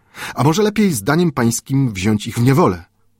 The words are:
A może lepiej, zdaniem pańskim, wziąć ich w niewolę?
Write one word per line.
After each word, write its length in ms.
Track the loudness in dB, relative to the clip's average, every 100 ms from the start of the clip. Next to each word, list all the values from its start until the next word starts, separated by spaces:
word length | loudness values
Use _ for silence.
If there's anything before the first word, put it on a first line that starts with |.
| _ -16 -12
A 100 | -2
może 180 | 0 2
lepiej, 300 | 0 2 0
zdaniem 400 | 0 0 0 0
pańskim, 600 | 0 -2 -2 -2 -2 -2
wziąć 340 | -2 -2 -2 -2
ich 120 | 0
w 40 |
niewolę? 420 | 2 4 2 0 -8 _ _ _